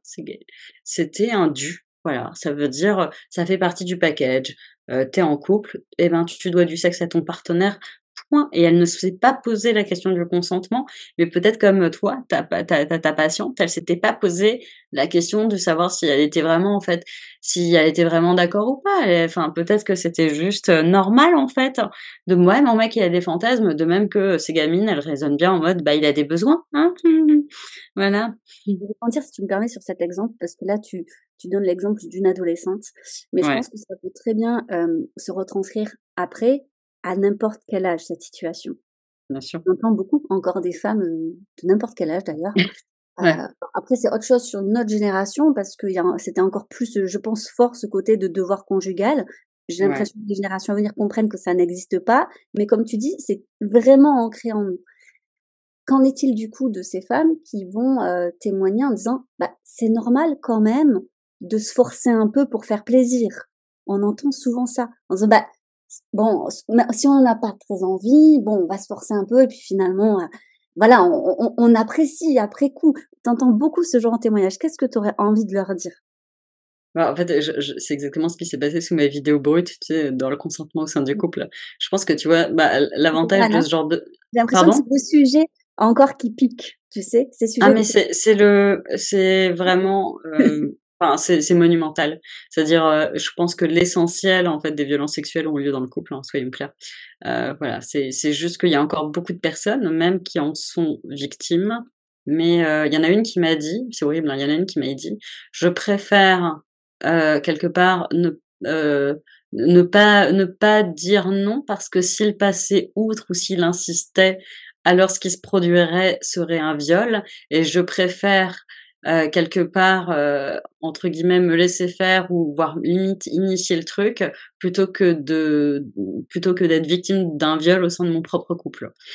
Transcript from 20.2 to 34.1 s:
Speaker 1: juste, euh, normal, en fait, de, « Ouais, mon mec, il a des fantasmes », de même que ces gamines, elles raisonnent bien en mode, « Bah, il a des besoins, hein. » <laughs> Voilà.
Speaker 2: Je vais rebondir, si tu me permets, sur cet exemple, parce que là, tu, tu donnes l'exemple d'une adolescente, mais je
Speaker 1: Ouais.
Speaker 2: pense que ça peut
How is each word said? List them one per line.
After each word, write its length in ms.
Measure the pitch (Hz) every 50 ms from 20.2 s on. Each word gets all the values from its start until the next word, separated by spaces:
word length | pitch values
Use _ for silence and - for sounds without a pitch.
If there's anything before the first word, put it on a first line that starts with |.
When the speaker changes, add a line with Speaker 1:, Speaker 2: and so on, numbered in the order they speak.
| 165 156
Speaker 1:
juste, 400 | 147 151 165 196 208 - - -
euh, 140 | 170 160 160
normal, 520 | 170 185 196 190 196 226 262 294 339 349
en 140 | 294 269 254
fait, 320 | - 269 262 269 269 - 214 190 - - - - - - _
de, « 80 | 180 185
Ouais, 260 | 180 175 180 202 262
mon 160 | 294 247 226
mec, 180 | 220 226 226 226
il 60 | 233 196
a 60 | 175
des 140 | 170 180 175
fantasmes », 500 | 180 165 170 - 233 262 247 220 180 151
de 100 | 147 165
même 240 | 165 175 196 214 196
que 260 | - 208 190 196 180
ces 160 | 156 - - 160
gamines, 380 | 160 151 156 165 185 208 220
elles 100 | 180 147
raisonnent 360 | 143 160 147 135 151 143 143
bien 160 | 143 175 185 190
en 80 | 170
mode, « 220 | 156 170 185 175 147
Bah, 120 | 147 147
il 100 | 151 151
a 80 | 147 143
des 120 | 151 147
besoins, 380 | 143 160 170 208 269 320 339 - _ 302
hein. » 180 | 294 311 349 359 - -
<laughs> 440 | 330 320 320 320 302 302 294 294 294 - - - - - - - - _
Voilà. 380 | 202 196 196 202 208 226 240 - - _ _ - - _
Speaker 2:
Je 60 | 208 196
vais 140 | 180 202 202 208 -
rebondir, 220 | 233 233 233 294 277
si 80 | - -
tu 100 | - 196
me 40 |
permets, 220 | - 196 196 220 240
sur 140 | 233 220 -
cet 180 | - 180 - 175
exemple, 320 | 175 180 185 214 233 220 _
parce 140 | 175 170 -
que 100 | - -
là, 120 | 190 202 214
tu, 260 | 208 - - 180 170 - - _ _ _ _ _
tu 100 | - 180
donnes 160 | 185 202 202
l'exemple 360 | 185 175 180 190 208 214 214 - 165
d'une 180 | - 185 196
adolescente, 560 | 185 180 185 180 170 170 170 - 185 190 214 214 - - _ - - - - - _ -
mais 100 | 185 160
je 60 | 147
Speaker 1:
Ouais. 80 | 139
Speaker 2:
pense 120 | - 254 -
que 80 | -
ça 180 | 214 214 - 190 - -
peut 80 | 185